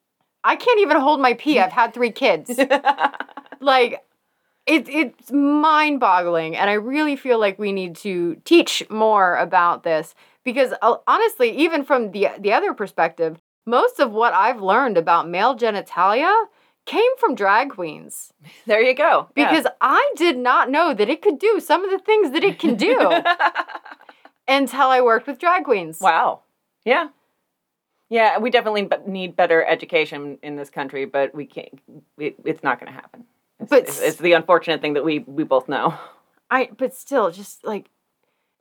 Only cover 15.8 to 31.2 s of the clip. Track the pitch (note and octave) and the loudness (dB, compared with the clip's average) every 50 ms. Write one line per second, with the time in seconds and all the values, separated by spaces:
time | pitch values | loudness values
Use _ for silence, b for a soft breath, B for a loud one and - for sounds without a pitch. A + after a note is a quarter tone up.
15.8 | E3 - - E3+ F3+ G3 G#3+ B3 D4+ F4+ G#4 A4+ G#4+ G4+ _ _ _ _ _ _ | -8 -8 -2 0 0 2 2 2 2 2 2 0 0 -2 _ _ _ _ _ _
16.8 | _ - B3+ F4 A4 B4 C5 B4+ A#4+ G#4+ C4+ F#3+ G3+ G3 G3 A3+ C#4 C#4 - G3 | _ -6 -2 0 0 0 2 0 -2 -2 -2 -2 0 2 2 2 0 -2 -6 -10
17.8 | F3+ D#3 D3+ - E2 D2+ - - - - _ B B D#3 B B B - G#3+ G#3+ | -10 -10 -10 -12 -16 -18 -18 -18 -18 -20 _ B B -20 B B B 0 2 2
18.8 | A#3 B3+ B3+ B3 D4 A#3+ G#3 D3+ - - _ C4+ D4 - D4 D#4+ B3 - - - | 4 2 2 2 2 2 2 2 0 -2 _ 0 2 2 2 2 0 -2 -2 0
19.8 | - B3+ C#4+ F#4+ C5+ C#5+ C5 - E4+ F4 C#4 B3 B3 B3 C4 E4+ D4 A#3+ C4+ D4+ | 0 2 2 2 2 0 0 0 0 0 0 0 0 0 2 2 2 0 0 0
20.8 | E4+ E4 C4+ G3 G#3 G3+ D4 D4+ - G#4 D4+ - - G#4+ A4+ F4 - - D4 E4+ | 0 0 0 0 0 -2 -2 0 0 -2 -2 0 0 0 0 0 0 0 0 0
21.8 | F#4+ G4 F#4+ F#4 - - A4 G#4+ G4+ C#4+ B3 E4 - G4+ - - - D#4+ B3 F#3+ | 0 -2 -4 -4 -2 0 2 2 2 0 0 0 -2 -2 -2 -2 -2 -2 0 0
22.8 | B3 G4 B4+ B4 - F#3 E4 E4+ - F4 F4+ - D4+ - - - F4+ - - - | 0 0 2 2 2 2 2 2 2 0 0 0 -2 -2 -2 -4 -8 -10 -12 -16
23.8 | - - - - _ - - _ _ - _ _ _ - C4+ C#4 C#4 A#3+ A#3+ C4 | -18 -20 -20 -20 _ -20 -20 _ _ -20 _ _ _ 0 2 2 2 0 0 0
24.8 | C#4 C4 C4 B3+ B3+ A#3 A3+ A3+ A#3 - C#4 - - E4+ F4+ F#4 D4 C#4+ A#3+ G3 | 2 4 4 4 4 4 2 2 0 -4 -10 -2 0 0 0 2 0 0 -2 -2
25.8 | F3 D#3 D#3+ - F#3+ F#3 D#3+ E3+ B3+ F3+ G2+ - _ _ _ _ _ _ _ _ | -2 -6 -8 -2 0 2 2 2 0 0 -2 -6 _ _ _ _ _ _ _ _
26.8 | _ G#3+ B3+ E4+ E4 D4 - _ _ _ _ _ _ _ _ _ _ _ _ _ | _ 0 0 0 0 -4 -8 _ _ _ _ _ _ _ _ _ _ _ _ _
27.8 | _ _ _ _ _ _ A3+ A#3 A3 G#3+ E3+ G3+ A3 B3 A3+ A#3+ G#3 A3 G#3+ G#3 | _ _ _ _ _ _ 0 2 2 4 2 2 0 0 2 2 2 0 -2 -2
28.8 | G3+ - G3 G3 - G3+ F#3+ F#3+ F#3 F3+ E3+ - F3+ E3+ E3 E3 - - E3 - | -2 -2 -4 -4 -4 -8 -10 -8 -8 -6 -2 0 0 2 2 2 2 0 -2 -2
29.8 | E3 - F3+ E3 D#3 D3 D#3+ C#3+ C#3+ C#3+ C#3 - - D3 D3 C#3+ C#3+ C#3+ - D#3 | -4 -2 -2 0 0 -2 -4 -10 -12 -12 -14 -14 -14 -12 -12 -12 -12 -12 -10 -10
30.8 | C#3 C3+ D3 C#3 C3+ C3+ C#3 C#3+ | -10 -8 -8 -8 -8 -4 -2 -2